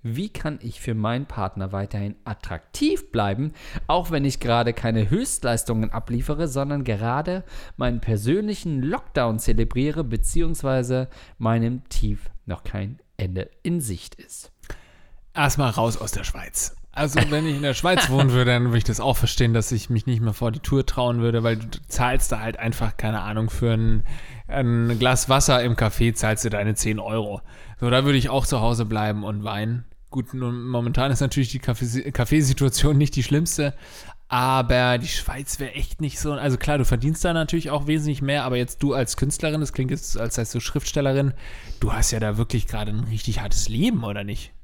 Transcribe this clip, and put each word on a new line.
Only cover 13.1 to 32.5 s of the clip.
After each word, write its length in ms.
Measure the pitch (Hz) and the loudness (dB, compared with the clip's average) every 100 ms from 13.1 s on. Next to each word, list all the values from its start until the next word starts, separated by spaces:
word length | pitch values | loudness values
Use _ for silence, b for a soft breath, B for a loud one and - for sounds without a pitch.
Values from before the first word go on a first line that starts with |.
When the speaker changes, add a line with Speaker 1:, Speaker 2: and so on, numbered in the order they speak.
| - | -6
Speaker 1:
Ende 320 | 95 92 - - | -4 -4 -8 -8
in 180 | - 175 | -4 -4
Sicht 320 | 123 85 - | -4 -8 -10
ist? 380 | - - - - _ B B B B B B - | -20 -18 -18 -20 _ B B B B B B -12
Speaker 2:
Erstmal 380 | - 143 139 131 | 0 2 4 0
raus 260 | 107 117 110 | 2 0 0
aus 140 | 104 | -4
der 120 | - | -6
Schweiz. 520 | - - - - - - - | -4 -8 -6 -6 -6 -8 -12
Also, 280 | - 147 135 147 | -4 0 2 2
wenn 160 | 147 160 | 2 0
ich 80 | 143 | 0
in 80 | |
der 100 | 143 | -2
Schweiz 340 | 131 175 180 165 | 0 2 2 4
wohnen 180 | 135 139 | 4 4
würde, 200 | 123 123 | 6 4
dann 140 | 123 123 | 4 4
würde 120 | 117 | 2
ich 60 | |
das 160 | 110 110 | 2 0
auch 180 | 127 123 | 0 2
verstehen, 380 | 117 - 120 117 | 2 4 4 4
dass 160 | 104 | 2
ich 180 | 117 - | -2 0
mich 160 | 117 113 | -2 0
nicht 160 | 120 | 0
mehr 120 | 113 | 0
vor 180 | 101 117 | 0 -2
die 80 | 127 | -2
Tür 260 | - 135 127 | 0 0 2
trauen 340 | - 123 120 | 0 0 2
würde, 200 | 117 117 | 2 2
weil 160 | 113 110 | 2 0
du 80 | 113 - - | -4 -12 -6
zahlst 440 | - 123 127 - | 0 2 2 2
da 100 | 113 | -2
halt 180 | 113 113 | -4 -4
einfach, 360 | 117 117 113 - | -4 -2 -2 -2
keine 260 | 110 110 | -2 -2
Ahnung, 260 | 98 107 110 | -4 -2 -2
für 240 | - 120 | 0 2
ein, 300 | 113 113 110 - B B B B | 2 4 4 4 B B B B
ein 520 | 139 123 117 117 117 | -2 2 2 2 2
Glas 300 | 123 127 - | 4 2 4
Wasser 340 | 135 139 127 | 4 4 4
im 100 | 123 120 | 2 2
Café 380 | 110 - 117 | 0 4 2
zahlst 320 | 110 110 110 113 | 2 0 0 -2
du 40 | |
deine 240 | 104 104 107 | -2 0 0
zehn 240 | 107 107 | 0 -2
Euro. 420 | 104 110 104 98 B B B B | -2 -4 -4 -8 B B B B
So, 100 | 120 | 2
da 160 | 123 139 | 4 4
würde 140 | 139 | 4
ich 100 | 123 | 4
auch 160 | 135 - | 0 0
zu 160 | 131 | 2
Hause 240 | 113 113 110 | 2 2 0
bleiben 380 | 107 107 107 | 0 0 -2
und 200 | 104 104 | -4 -6
weinen. 420 | 104 104 110 120 120 - - | -4 -4 -2 -4 -6 -18 -8
Gut, 220 | 131 120 | -6 -6
nun, 360 | 131 123 120 120 | -4 -4 -4 -2
momentan 420 | 120 120 120 135 | -2 0 2 2
ist 80 | 131 | 2
natürlich 300 | 139 143 127 | 2 0 -2
die 80 | 131 | -2
Kaffeesi-, 500 | - 113 123 123 - | -2 -2 -2 -4 -4
Kaffeesituation 880 | - 120 151 139 | -2 2 4 4